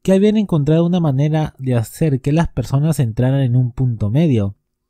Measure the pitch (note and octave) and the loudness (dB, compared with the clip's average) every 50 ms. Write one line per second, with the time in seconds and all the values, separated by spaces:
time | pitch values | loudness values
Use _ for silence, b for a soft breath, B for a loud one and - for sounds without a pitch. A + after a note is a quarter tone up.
0 | _ - F#3+ F#3+ G3 G#3+ G#3 A3 G#3+ F#3 - D#3+ C#3+ C#3 D#3 E3 E3+ E3+ F3+ F#3 | _ 2 2 4 4 2 2 0 0 0 0 -2 2 2 2 2 2 2 0 0
1 | E3+ D#3 C3+ C3 C#3+ D3+ D3+ D#3 D#3 D3 - _ C3 B2+ B2+ A#2+ A2 - - - | 0 0 0 0 0 0 0 -2 -2 -4 -8 _ -6 -2 -2 -2 -2 -4 -4 -2
2 | E3 D#3+ C3+ B2 _ D3 C#3+ E3 E3 - - - B2 - - C3+ D3 D#3+ D#3+ - | -2 0 0 0 _ 0 0 0 0 -2 -2 -6 -6 -2 -2 0 0 0 0 0
3 | C3+ A2+ G#2+ A2 B2 B2+ C3+ C#3 C3+ B2 A#2+ B2+ B2+ B2 A#2 - C3 B2+ A#2 G2+ | 0 -2 0 0 0 0 2 0 0 2 2 2 0 0 -2 -2 -2 -2 -2 -2
4 | A2 G#2 G#2+ C#3+ E3+ E3 C3+ A2+ G2+ G2 G2 _ _ _ _ _ _ _ | -4 -2 0 0 2 2 2 0 0 -2 -6 _ _ _ _ _ _ _